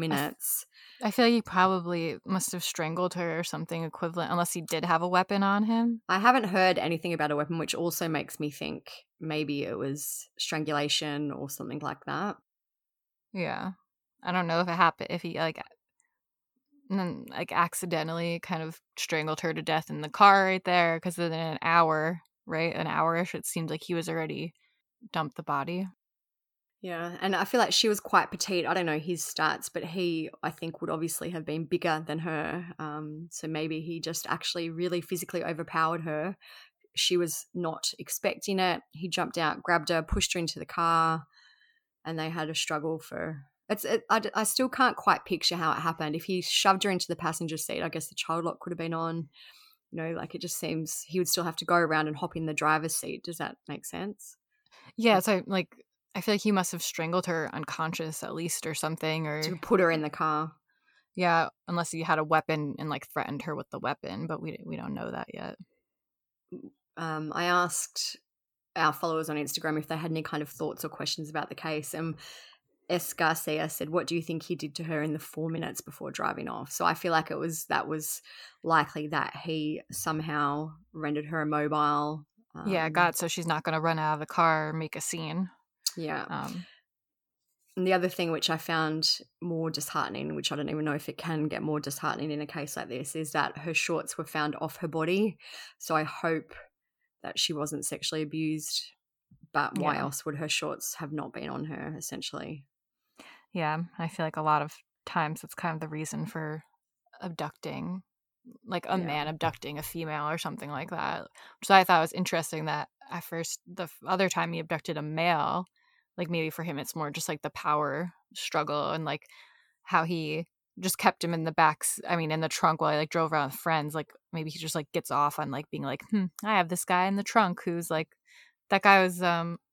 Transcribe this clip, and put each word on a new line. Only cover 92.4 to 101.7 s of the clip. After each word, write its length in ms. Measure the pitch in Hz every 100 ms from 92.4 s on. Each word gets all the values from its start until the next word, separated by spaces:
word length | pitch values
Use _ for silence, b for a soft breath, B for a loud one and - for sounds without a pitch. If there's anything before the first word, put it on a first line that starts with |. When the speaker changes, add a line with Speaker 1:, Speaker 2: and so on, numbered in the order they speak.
Speaker 2:
a 60 | 151
case 300 | 160 143 -
like 120 | -
this, 260 | 127 135
is 180 | 160 151
that 260 | 156 147 -
her 140 | 160
shorts 460 | 160 - 160 - -
were 60 | 160
found 300 | 156 151 -
off 200 | 156 -
her 100 | 165
body. 500 | 160 160 190 214 - B B B -
So 160 | -
I 80 | 156
hope 520 | 156 - 170 160 - - - _ _ _ _ _
that 160 | - -
she 140 | -
wasn't 320 | 151 147 151 -
sexually 360 | 151 - 156
abused, 600 | 151 160 156 156 - - - - _ _ _ _ -
but 240 | 147 143 -
why 200 | 156 143
Speaker 1:
Yeah. 20 |
Speaker 2:
else 260 | 135 139
would 120 | 156 143
her 120 | 151
shorts 480 | - 151 - - -
have 160 | 147
not 200 | 151 139
been 180 | - 143
on 160 | 135
her, 280 | 156